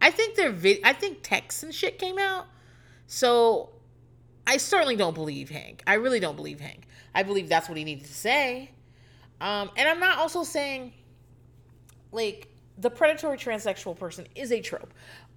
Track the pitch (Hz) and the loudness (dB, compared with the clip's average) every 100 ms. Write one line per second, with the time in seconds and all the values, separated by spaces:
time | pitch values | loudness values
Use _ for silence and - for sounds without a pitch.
0 | 349 - 453 440 285 180 190 208 240 277 | 4 6 0 2 0 2 4 6 4 2
1 | 403 311 - 202 - - 311 - - - | -2 -6 -2 -2 -2 -10 -10 -4 -4 -4
2 | 370 381 392 381 - - - - - - | -6 -2 -2 -4 -8 -20 -20 -20 -20 -20
3 | - - 247 240 233 196 - - - - | -12 2 4 6 6 4 -2 -14 -20 -20
4 | - - - - - 277 - 392 285 214 | -20 -20 -20 -8 0 0 2 2 2 2
5 | 175 160 156 139 135 151 57 - - 208 | 0 -2 -6 -8 -10 -12 -14 -8 0 2
6 | 254 233 175 151 151 147 147 - - - | 2 0 -2 -6 -12 -12 -14 -16 -20 -20
7 | - - 196 196 160 165 165 160 156 139 | -6 -2 0 -2 2 0 0 -8 -8 -10
8 | 139 - 214 285 269 247 269 - - - | -12 -6 0 2 0 -4 -12 -20 -20 -20
9 | - - - - 185 208 196 - 294 330 | -20 -20 -20 -8 -4 -4 -4 0 2 4
10 | 370 339 320 359 320 302 285 269 254 - | 2 4 2 -2 -4 -2 -4 -6 -10 -18
11 | - - - - - - - - - - | -20 -20 -20 -20 -20 -20 -20 -20 -20 -20
12 | - 220 214 - - - _ - 240 240 | -10 -4 -4 -6 -16 -20 _ -4 -2 4
13 | 311 311 311 269 247 214 208 - 190 165 | 4 4 -2 -4 -4 -4 -4 -4 -6 -8
14 | 175 170 - - 254 226 - - - - | -10 -12 -16 -8 -2 -2 -4 -10 -12 -20
15 | - - - | -20 -20 -16